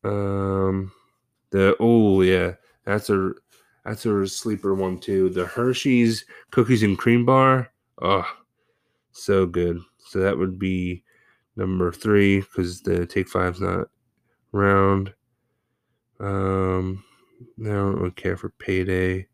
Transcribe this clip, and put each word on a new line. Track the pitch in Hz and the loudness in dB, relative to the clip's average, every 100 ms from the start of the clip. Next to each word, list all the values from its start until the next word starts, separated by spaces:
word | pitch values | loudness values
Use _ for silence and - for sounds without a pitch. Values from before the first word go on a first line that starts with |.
Um, | 107 101 101 98 98 98 95 95 95 _ _ _ _ _ _ | -4 -4 -2 -2 -2 0 0 -2 -6 _ _ _ _ _ _
the, | 98 95 - | 2 2 4
oh | 117 117 104 95 | 4 6 6 4
yeah, | 92 92 90 92 _ _ - | 4 2 0 -6 _ _ -4
that's | 104 - | -4 0
a, | 101 95 - _ _ _ _ | -2 -2 -8 _ _ _ _
that's | - 107 117 | -14 -6 -2
a | 101 98 | -2 -2
sleeper | - 113 101 98 95 | -6 -6 -4 -2 -2
one | 95 90 | -2 -4
too. | - 98 92 | -4 0 0
The | 90 87 | -2 -6
Hershey's | - 123 123 139 123 117 110 - - _ | -2 -2 0 0 2 2 0 -10 -20 _
Cookies | - 117 120 | 0 2 2
and | 104 95 | 2 0
Cream | - 120 120 | 2 2 4
Bar. | 131 131 131 123 _ _ - | 4 4 2 -2 _ _ -6
Oh, | 92 95 87 - _ _ _ _ _ _ _ | -2 -2 -2 -12 _ _ _ _ _ _ _
so | - - 98 92 | -12 0 2 2
good. | 87 90 87 - _ | 0 -2 -4 -10 _
So | - 95 | -8 -2
that | 95 71 | -2 0
would | 95 92 | -4 -2
be | 95 92 90 87 _ _ _ _ _ - | -4 -2 -4 -8 _ _ _ _ _ -8
number | 92 92 90 | -4 -2 -2
three, | 85 110 104 101 98 | -2 2 4 6 2
'cause | 95 - 87 87 | 0 -6 -6 -6
the | - 90 87 | -2 -2 -2
Take | 101 90 | -4 -4
Five's | 95 90 87 | -2 -2 -4
not | 90 92 - _ _ _ _ _ _ | -4 -4 -6 _ _ _ _ _ _
around. | 101 101 98 98 98 98 - _ _ _ _ _ _ _ _ _ _ | 0 2 4 4 0 -4 -12 _ _ _ _ _ _ _ _ _ _
Um, | 101 98 95 95 95 92 92 95 - _ _ _ - - | -6 -2 0 0 0 -2 -2 -6 -14 _ _ _ -20 -12
I | 107 | -6
don't | 101 98 95 | -2 -2 -2
really | 90 | -4
care | - 92 90 | -4 -6 -6
for | - | -10
Payday. | _ - 95 95 92 92 92 95 | _ -4 -2 0 0 0 -2 -8